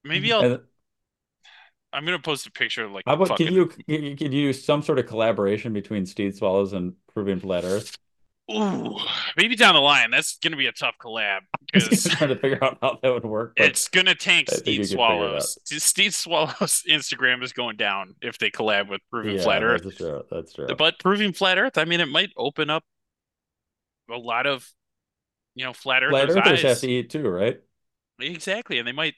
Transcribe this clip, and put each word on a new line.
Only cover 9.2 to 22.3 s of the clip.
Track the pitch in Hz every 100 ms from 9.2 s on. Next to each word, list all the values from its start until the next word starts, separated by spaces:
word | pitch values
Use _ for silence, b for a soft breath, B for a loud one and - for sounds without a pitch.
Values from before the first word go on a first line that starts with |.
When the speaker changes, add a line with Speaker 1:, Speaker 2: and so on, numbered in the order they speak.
| B -
Speaker 1:
maybe | 220
down | 226 214
the | 156
line. | 143 139 113
That's | 131 - -
gonna | 165 147
be | 123
a |
tough | - 127 -
collab, | 117 110 104 98 - -
Speaker 2:
<laughs> | -
I | 196
was | 185 220
Speaker 1:
'cause | 175 -
Speaker 2:
trying | 143
to | 123
figure | 135 135
out | 135 -
how | 127 -
that | 131
would | 120
work, | 113 107 117 135
but | 131
Speaker 1:
it's | - -
gonna | 185 185
tank | 170 - 165 -
Speaker 2:
I | -
think | - 135
you | 95
Speaker 1:
Steed |
Speaker 2:
could | 98 117
figure | 104 101
it |
out. | 73 -
Speaker 1:
Swallows. | - -
S-, | 151
Steed | - - 202
Swallows' | - 165 165 151 - 180 -
<laughs> | 175
Instagram | 151 - 127 127 123
is | 127
going | 127 120 107
down | 104 98 92 -
if | 120 -
they | 107
collab | - 110 101 101
with | 98 _
Proving | 117 107 98
Speaker 2:
Yeah, |
Speaker 1:
Flat | 98 98
Earth. | 113 120
Speaker 2:
that's | 92 -
true. | 85 71 -
That's | 82 78
true. | - 67 -
Speaker 1:
But | 156 -
Proving | 185 202 208
Flat | - 190 185
Earth, | 349 156
I |
mean, | 160 170
it | 151
might | 156 196